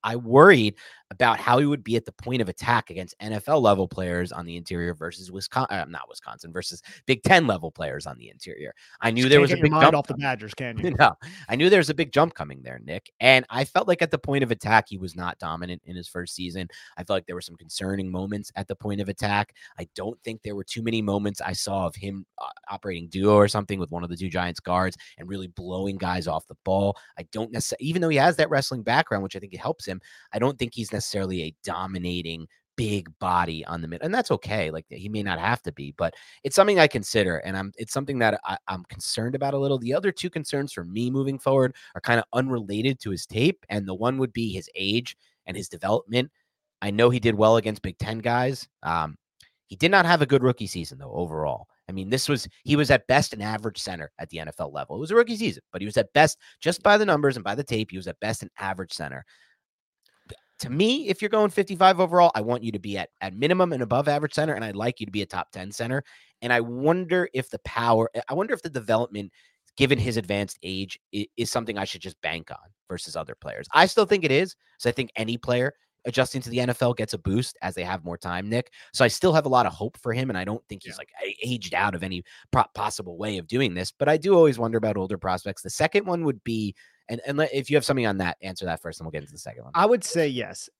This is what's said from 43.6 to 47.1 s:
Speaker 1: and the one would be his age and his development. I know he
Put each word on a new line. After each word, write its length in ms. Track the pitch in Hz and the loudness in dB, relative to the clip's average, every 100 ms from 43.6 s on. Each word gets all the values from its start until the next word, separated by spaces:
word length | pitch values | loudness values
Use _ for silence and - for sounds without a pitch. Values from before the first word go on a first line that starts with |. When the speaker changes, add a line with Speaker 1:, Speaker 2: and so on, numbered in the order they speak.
| _ | _
Speaker 1:
and 180 | 104 95 | -6 -4
the 80 | |
one 240 | 95 117 135 | -2 -2 0
would 120 | 131 | -2
be 180 | 117 113 | -2 -6
his 200 | 92 82 - | -6 -10 -6
age 420 | 95 113 120 - _ _ - | -2 -2 -2 -16 _ _ -14
and 120 | 92 | -12
his 100 | 92 | -12
development. 640 | 85 95 110 - 120 135 _ _ _ _ _ | -8 0 -2 0 -2 -2 _ _ _ _ _
I 80 | 101 | -4
know 180 | 104 | 4
he 100 | 120 | 4